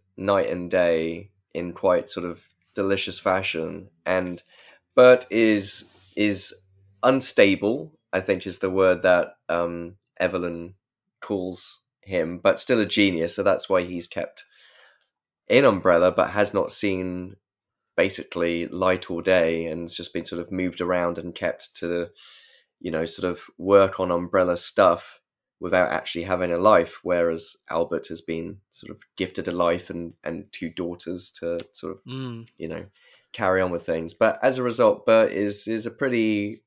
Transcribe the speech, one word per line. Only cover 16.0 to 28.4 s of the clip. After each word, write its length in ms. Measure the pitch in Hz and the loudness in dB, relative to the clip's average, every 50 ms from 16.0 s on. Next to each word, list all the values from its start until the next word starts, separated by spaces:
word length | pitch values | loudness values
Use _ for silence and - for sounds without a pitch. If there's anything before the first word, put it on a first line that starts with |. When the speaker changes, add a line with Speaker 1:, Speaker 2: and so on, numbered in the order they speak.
| 87 90 87 | 6 4 4
Speaker 1:
but 180 | - 90 - | 2 0 0
has 240 | 90 104 104 101 - | 2 0 0 0 0
not 160 | 98 85 - | -2 -2 -2
seen 640 | - - - 101 95 92 92 92 90 90 90 92 98 _ _ _ _ _ _ _ _ _ _ _ - | -4 -4 -2 -2 -2 -2 -4 -6 -8 -8 -10 -12 -14 _ _ _ _ _ _ _ _ _ _ _ -2
basically 720 | - 90 95 95 - - - - 87 85 85 85 85 85 - | 0 0 0 0 -6 -10 -8 -6 -4 -2 -2 -2 -4 -6 -6
light 420 | - 90 92 92 92 90 - - | -4 -2 0 0 0 0 -4 -8
or 100 | 90 85 82 | -8 -4 0
day, 440 | 95 92 90 85 82 82 82 82 | 2 2 4 4 2 0 -2 -4
and 160 | 82 80 85 85 | -6 -6 -8 -8
has 120 | 82 - | -10 -10
just 160 | - 87 - - | -10 -12 -8 -8
been 100 | 87 85 | -8 -8
sort 160 | - 85 85 | -8 -8 -10
of 100 | 85 - 98 | -8 -8 -6
moved 280 | 92 92 90 82 - | -4 -4 -4 -4 -6
around 380 | 90 87 90 90 87 87 87 85 | -4 -2 -2 0 0 -2 -4 -6
and 160 | 82 90 82 | -10 -12 -10
kept 420 | - 104 82 - - - - - | -6 -6 -6 -6 -6 -10 -14 -12
to, 320 | - 92 85 87 87 85 87 _ _ - - - - - _ _ _ _ _ _ _ | -8 -6 -4 -4 -4 -6 -6 _ _ -20 -20 -20 -20 -20 _ _ _ _ _ _ _
you 100 | - 87 | -10 -6
know, 140 | 80 80 80 | -6 -4 -4
sort 260 | - - - 87 90 | -4 -6 -4 -4 -4
of 120 | 87 - - - _ - | -4 -6 -10 -20 _ -8
work 420 | 87 95 101 98 98 92 95 - | 0 6 6 6 6 6 2 -2
on 100 | 95 90 | -2 0
Umbrella 460 | 87 85 90 85 - 98 90 90 87 | 0 -2 -2 0 0 2 2 2 0
stuff 640 | 85 - - - - 101 90 80 82 - - - _ _ _ _ _ _ _ _ - | -2 -2 -4 2 4 6 6 4 2 -2 -14 -20 _ _ _ _ _ _ _ _ -10
without 300 | 82 87 90 92 90 60 69 | -6 0 2 2 2 2 0
actually 320 | 78 - - - 85 85 | -4 -4 -6 -8 -8 -4
having 260 | 95 92 90 90 87 85 | -2 -2 -2 0 0 0
a 60 | 85 | 4
life, 420 | 95 107 107 87 85 - - - - | 6 6 6 6 4 2 -4 -10 -4
whereas 540 | 87 90 87 85 85 82 82 - - - - _ - | -2 0 2 2 0 0 -2 -6 -10 -14 -16 _ -6
Albert 360 | 80 82 85 - 85 80 - - | -2 -2 -2 -2 -2 -6 -6 -8
has 120 | 82 82 | -14 -12
been 380 | - - 82 82 | -8 -8 -6 -6